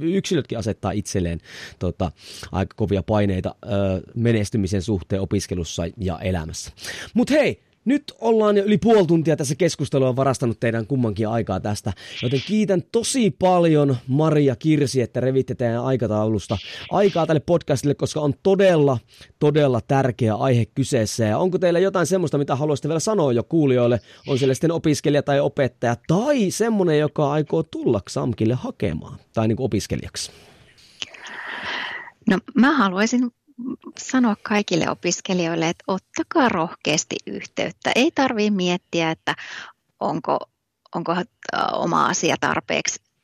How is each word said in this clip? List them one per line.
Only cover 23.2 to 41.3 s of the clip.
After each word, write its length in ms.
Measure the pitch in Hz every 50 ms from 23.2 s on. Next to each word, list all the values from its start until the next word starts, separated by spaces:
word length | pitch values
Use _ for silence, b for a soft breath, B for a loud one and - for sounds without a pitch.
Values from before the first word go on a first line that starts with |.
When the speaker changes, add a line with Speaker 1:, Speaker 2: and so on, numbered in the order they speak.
| 156 139 120
Speaker 1:
jo 100 | 117 110
kuulijoille? 560 | - - 165 151 139 127 123 120 120 120 104 B B B B B -
On 100 | 143 123
siellä 160 | 139 135 131
sitten 180 | - - 165
opiskelija 520 | 165 165 - 160 147 - - 156 147 147 127
tai 160 | - 143 139
opettaja 560 | 143 147 - - 139 123 - - - 117 117 - _ -
tai 440 | 165 190 233 294 302 269 208 180
semmonen, 480 | - - 214 233 226 202 190 175 156 147
joka 320 | 151 147 - - 151 139
aikoo 320 | 143 156 151 - - 165 160
tulla 380 | - - 320 311 247 117 101 - -
xamkille 440 | - - 147 135 110 - 113 110 123
hakemaan 640 | 131 - 254 - - - 92 82 80 - - - - _ _ -
tai 140 | - 110 110
niinku 160 | 113 - 131
opiskelijaksi? 680 | 113 110 101 - - - - - - - - - - - - - - - - - _ _ _ - - - - - B B B B B B B B B B B B B B B B B B B B B B B - -
Speaker 2:
No, 80 | 196 180 - - -
mä 220 | 262 233 277 311 277
haluaisin 540 | 220 196 180 185 208 226 - 247 254 240 - _ _ _ 285 - 240 269 - - - - - -
sanoa 360 | - - - 262 247 233 208 - -
kaikille 460 | - 220 208 208 - 185 165 - -
opiskelijoille, 800 | - - - 175 175 - - - 190 180 175 165 165 165 165 165
että 140 | 170 - - -
ottakaa 600 | 190 185 - _ - - 320 - - 339 269 233
rohkeasti 680 | 220 180 160 180 - - - - 151 160 - - - - - -
yhteyttä. 640 | - - - - - - - - - _ - - -
Ei 160 | 226 247 330
tarvii 400 | - - 277 254 247 214 208 214
miettiä, 600 | 208 190 180 180 180 180 _ _ - 170 165 160
että 240 | 160 - - - 151 B B B B B B B B B _ _ _ -
onko, 400 | 202 202 - - - - - - - - _ _ _ _ _ _ _ _ -
onko, 160 | 180 165 160
äh, 140 | 170 180 180 -